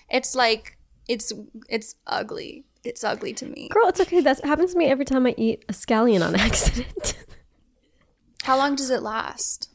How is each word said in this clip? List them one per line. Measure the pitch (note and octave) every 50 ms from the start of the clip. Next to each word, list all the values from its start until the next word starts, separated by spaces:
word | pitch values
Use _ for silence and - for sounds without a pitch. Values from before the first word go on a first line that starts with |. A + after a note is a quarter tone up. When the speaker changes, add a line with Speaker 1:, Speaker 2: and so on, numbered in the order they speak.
| _ _
Speaker 1:
it's, | - C4 B3+ - -
like, | B3+ B3 A3+ A3 A3 - - - _ _ _ _ _ _ -
it's, | A#3+ A3 - - A3 G3 G#3 - - A3+ G#3+ -
it's | - A3+ G#3+ - - - _ -
ugly. | - - - G#3+ - - - - - - C#4 _ _ _ -
It's | A#3+ A#3+ - -
ugly | G#3 - - G#3 - -
to | - -
me. | - - - - -
Speaker 2:
Girl, | - G#4 A#4 F#4
it's | F4+ -
okay. | F#4 - F4 F4+
That | C#4+ C4+ C4 C4 -
happens | C#4+ D4+ D4+ F4 F#4
to | F4+ F4
me | E4
every | - C4+ C4 C#4
time | - C4 C4 B3+ B3
I | - -
eat | A3+ A3+ - - - -
a | G3+
scallion | - - - A#3 A3 A3+ B3 G#3+ F#3 E3+
on | - F3
<laughs> | F#3+ G3 -
accident. | - - - - - A#3+ B3 - - - - - - - - - - - - _ _ _ _ _ _ _ _ _ _ _ _ _ _ _ _ _ _ - -
Speaker 1:
How | - C4 C4+
long | C4+ C#4+ C#4
does | C4+ C#4 B3+
it | B3+ -
last? | - G#3+ G#3+ A3+ - - - - - - - - - - _